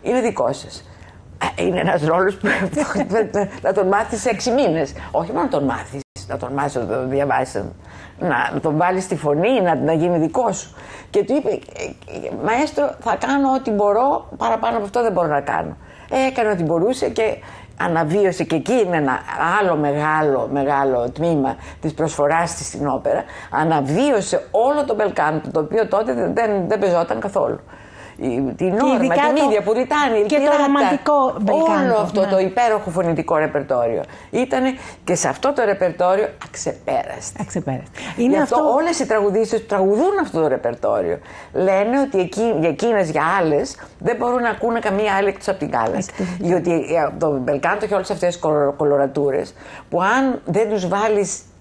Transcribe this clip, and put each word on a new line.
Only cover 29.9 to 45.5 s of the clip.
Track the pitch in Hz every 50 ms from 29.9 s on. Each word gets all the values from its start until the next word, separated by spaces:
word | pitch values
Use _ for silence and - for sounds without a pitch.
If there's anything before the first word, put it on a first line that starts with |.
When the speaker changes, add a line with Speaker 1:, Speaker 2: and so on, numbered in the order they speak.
| 302 294 294 262 226 214
Speaker 1:
η | 208
Speaker 2:
και | 214 302
το | 294
Speaker 1:
Πιράτα, | 269 294 294 294 285
Speaker 2:
ρομαντικό | 277 277 285 277 - 294 277 - - 294 285 262 262 - -
μπελκάντο, | 214 196 247 311 320 330 320 302 277
Speaker 1:
όλο | 254 233 214
αυτό | 208 180 175 208
Speaker 2:
ναι. | 190
Speaker 1:
το | 202 196 190
υπέροχο | 190 190 185 240 240 233 220 208 208 185
φωνητικό | 160 180 180 170 165 147 160 - 170
ρεπερτόριο. | 156 156 151 - 147 135 - 131 123 120 117 117 87 - - - - - -
Ήτανε | - 220 254 254 262 262 254 262 262 262 - - - - -
και | - 180
σε | 160 - 143
αυτό | 131 - - 269 285
το | - 240
ρεπερτόριο | 208 196 190 185 175 156 - 180 180 190 196 214 208 - - -
αξεπέραστη. | - - - - 160 - - - - 135 123 - - - - - - - -
Speaker 2:
Αξεπέραστη. | 202 - - 190 - 139 135 127 143 - - - - - -
Είναι | - 240 247 330
Speaker 1:
Γι' | 311 294
αυτό | - 233
Speaker 2:
αυτό | 247 311 294 233
Speaker 1:
όλες | 277 320 349 339 339
οι | 269
τραγουδίστρες | - 220 220 202 208 185 220 226 208 - 220
που | 220
τραγουδούν | - 202 196 190 190 202 214 302 381 403 392 330
αυτό | - - 165
το | 160 151
ρεπερτόριο | 131 123 - 120 120 - - 104 110 107 92 85 85 - - - - - - - -
λένε | - 180 190 196 190 208 220 247 277 277
ότι | 269 269 190
εκεί, | 180 175 - 202 226 233 220 160
για | 156 170
εκείνες, | 147 - - 240 226 202 190 156
για | 156 160 160 160 180 196
άλλες, | 175 160 151 143 214 269 - - - - - -
δεν | 151 165 233
μπορούν | 214 247 240 247 247 240
να | 233
ακούνε | 214 - - 233 233 233
καμία | 233 214 190 196 214 208 196
άλλη | 190 202 196
εκτός | 196 - -
από | -